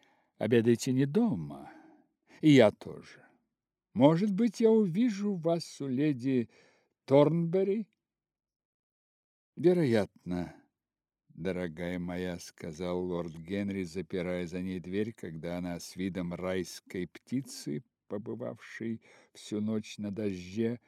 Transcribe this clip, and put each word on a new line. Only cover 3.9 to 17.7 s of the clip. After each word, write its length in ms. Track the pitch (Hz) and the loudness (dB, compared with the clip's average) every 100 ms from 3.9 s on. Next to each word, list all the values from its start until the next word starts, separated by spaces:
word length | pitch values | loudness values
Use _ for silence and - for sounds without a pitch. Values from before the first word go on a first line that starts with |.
Может 400 | 104 143 165 214 | 6 6 6 2
быть, 280 | 190 233 - | 2 0 4
я 100 | 220 | 6
увижу 640 | 220 196 170 247 196 208 | 6 4 2 0 0 -2
вас 460 | 185 160 165 - - | -2 0 0 -2 -8
у 80 | 143 | -4
леди 600 | 127 151 127 135 127 110 _ _ _ _ _ - | 0 0 0 0 0 0 _ _ _ _ _ 4
Торнберри?" 800 | 139 147 170 165 190 196 220 202 _ _ _ _ _ _ _ _ _ _ _ _ _ _ _ _ - | 6 6 4 0 0 0 -2 -6 _ _ _ _ _ _ _ _ _ _ _ _ _ _ _ _ 0
"Вероятно, 960 | 160 175 143 110 92 _ 87 90 82 - _ _ _ _ _ _ _ - | 2 4 4 4 2 _ -6 -6 -6 -12 _ _ _ _ _ _ _ -10
дорогая 640 | 90 90 90 80 87 90 | -6 -4 -6 -6 -6 -6
моя", 400 | 87 90 90 87 | -6 -6 -6 -8
сказал 640 | - - 87 78 90 90 | -12 -14 -12 -8 -4 -4
лорд 340 | 90 87 85 | -4 -4 -6
Генри, 500 | 80 82 98 101 98 | -10 -8 -6 -4 -4
запирая 600 | 87 92 87 95 90 90 87 | -6 -8 -6 -6 -4 -4 -6
за 160 | 92 | -6
ней 180 | 95 92 | -6 -6
дверь, 320 | 87 98 107 | -6 -4 -4
когда 460 | - 95 80 85 87 | -8 -12 -10 -8 -6
она 200 | 90 85 | -6 -8
с 180 | - 90 | -12 -6
видом 380 | 95 90 87 | -6 -4 -8
райской 720 | 85 90 92 87 - - 95 90 | -6 -4 -4 -6 -10 -12 -10 -10
птицы, 800 | - - 131 139 - 147 | -12 -8 -8 -8 -12 -10